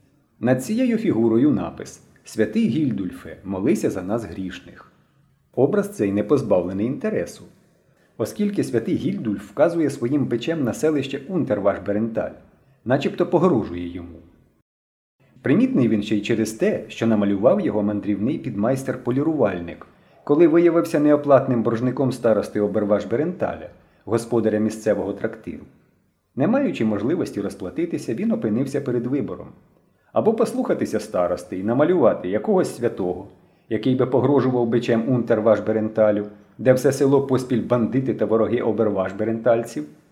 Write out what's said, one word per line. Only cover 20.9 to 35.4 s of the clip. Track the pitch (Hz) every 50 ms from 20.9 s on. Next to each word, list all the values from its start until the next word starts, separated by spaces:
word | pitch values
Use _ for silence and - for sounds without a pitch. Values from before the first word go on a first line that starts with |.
| - 151
неоплатним | 147 147 147 143 143 143 139 123 - 131 127 117 107
боржником | 123 117 110 123 127 120 - 139 127 -
старости | - - 117 110 101 90 - - 107
Обервашберенталя, | 104 101 95 110 101 98 104 101 98 95 113 123 156 180 180 - 110 87 85 82 85 - - - _ _ _ _ -
господаря | - 107 113 113 - 127 117 104 110 107 107
місцевого | 107 107 110 - - 110 101 95 95 98 104
трактиру. | - - 113 - - - - 78 - - - _ _ _ _ _ _ _ _ _ _ _ _ -
Не | 117 135 190
маючи | 240 277 285 208 139 - 117
можливості | 107 107 98 98 127 170 - 117 98 - -
розплатитися, | 95 95 - - 98 87 - 156 170 175 - 151 - - 113
він | 113 202 226 226
опинився | - - 110 104 123 139 135 - 139
перед | - 135 120 123 113
вибором. | 123 139 143 107 90 90 - 82 - - - _ _ _ _ _ _ _ _ _ _ -
Або | - - 214 226
послухатися | 226 240 - - 254 240 - 185 - - - - 107
старости | - - - 92 90 87 87 - - - 95 90
і | 95
намалювати | 107 120 131 151 170 185 175 131 104 90 - - 90
якогось | 95 107 214 220 208 185 151 - -
святого, | - 113 - - - 98 90 90 87 - - - _ _ _ _ _ _ -
який | 113 107 - 131 127
би | 127 123
погрожував | - 143 127 110 131 147 135 120 127 123 123 120
бичем | 113 120 120 113 - 117 113 113 135 127
Унтервашберенталю, | 120 110 - 117 110